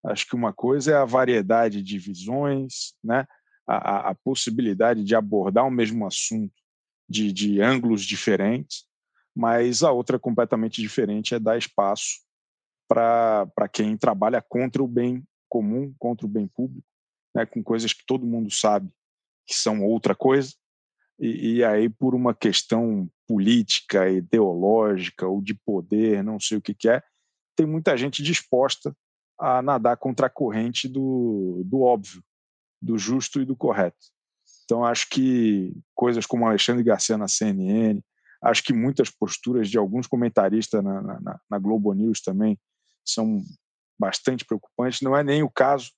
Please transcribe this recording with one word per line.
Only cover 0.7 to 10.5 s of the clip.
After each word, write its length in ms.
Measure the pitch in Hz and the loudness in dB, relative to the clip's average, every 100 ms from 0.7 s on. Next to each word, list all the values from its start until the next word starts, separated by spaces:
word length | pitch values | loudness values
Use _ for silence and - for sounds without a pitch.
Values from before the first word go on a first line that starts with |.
| 139 135 | 0 2
é 40 | 147 | 2
a 80 | |
variedade 760 | 131 127 127 120 95 113 117 104 | 4 2 4 2 4 4 4 0
de 160 | 95 101 | -6 -8
visões, 920 | 90 87 95 131 143 139 131 - - _ | -8 -12 -6 -4 -2 -2 -6 -10 -14 _
né? 240 | 110 123 131 _ _ _ - | -2 -2 -2 _ _ _ -4
A, 100 | 104 | -2
a, 340 | - 101 - | 0 -2 -2
a 40 | |
possibilidade 880 | 92 - 135 - 113 117 95 113 113 | -4 -4 -4 -4 -2 -2 2 2 2
de 120 | 101 | 2
abordar 500 | 113 107 104 95 104 | 0 2 -2 2 2
o 60 | 131 | 2
mesmo 360 | 127 110 113 101 | 0 -2 -2 -4
assunto 460 | - - 110 101 _ _ _ _ _ _ | -4 -6 -4 -6 _ _ _ _ _ _
de, 240 | 107 107 | -2 -2
de 300 | 92 104 101 | 0 0 4
ângulos 420 | 110 131 120 107 | 4 2 2 0
diferentes, 800 | 98 101 - 98 101 123 147 - _ _ _ _ _ | -2 -4 0 2 2 -2 -6 -14 _ _ _ _ _
mas 480 | - 117 117 120 120 | -4 0 2 2 2
a 80 | 160 | 2
outra 280 | 127 117 127 | 2 0 -2
completamente 640 | 127 117 117 | 0 0 0